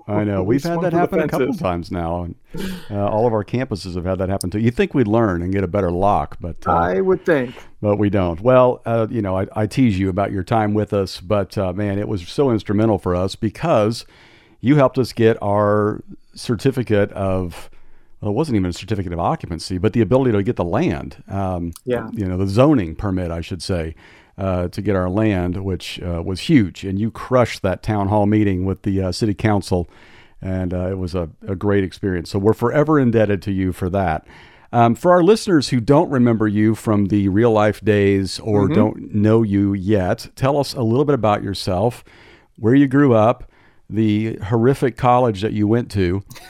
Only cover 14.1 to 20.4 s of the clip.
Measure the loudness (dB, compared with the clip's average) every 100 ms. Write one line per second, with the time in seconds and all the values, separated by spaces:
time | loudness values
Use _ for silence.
14.1 | -20 -20 -20 _ -4 2 4 4 2 -2
15.1 | 4 2 4 0 2 2 2 0 -2 -10
16.1 | -20 _ -14 -6 -2 0 -2 0 2 2
17.1 | -2 -2 -2 -4 -8 -18 -20 -20 -20 -20
18.1 | -10 -4 -2 0 0 -2 -4 -6 -6 -4
19.1 | -2 -2 -2 -6 -10 -6 -2 0 2 2
20.1 | 2 2 0